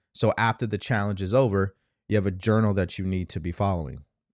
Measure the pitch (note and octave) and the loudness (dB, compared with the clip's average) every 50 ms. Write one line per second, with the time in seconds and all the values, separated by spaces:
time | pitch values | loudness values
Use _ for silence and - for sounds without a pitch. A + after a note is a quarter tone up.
0 | _ _ _ - - G#2+ - - A2+ A#2 A2+ - B2+ A2 G#2 G2 - - B2 G#2+ | _ _ _ 0 0 0 2 2 0 0 0 -2 -4 -4 -4 -6 -2 -2 0 0
1 | G2+ G#2 G2+ F#2 G2 F#2 G#2 C3 C3+ A#2+ G2 G2 F#2+ F#2+ - _ _ _ _ _ | 0 -2 -2 -4 -4 0 2 2 2 4 2 2 0 0 -4 _ _ _ _ _
2 | _ _ G#2 G#2+ F#2+ G2+ F#2 F#2 - A2+ G#2+ A2 A2 G#2+ G2+ G2 F#2 E2+ - - | _ _ 0 0 0 0 -4 -2 0 2 4 4 4 4 2 2 0 -2 -2 -6
3 | F#2+ F#2+ F#2 F#2 F2+ - - F2+ D#2 E2+ E2+ - G#2 G2 F#2+ E2+ D#2+ C2+ C2+ C#2 | -4 -2 -2 -2 -4 -4 -6 -6 -6 -6 -2 0 0 0 0 -2 -4 -6 -10 -12
4 | D2+ _ _ _ _ _ | -16 _ _ _ _ _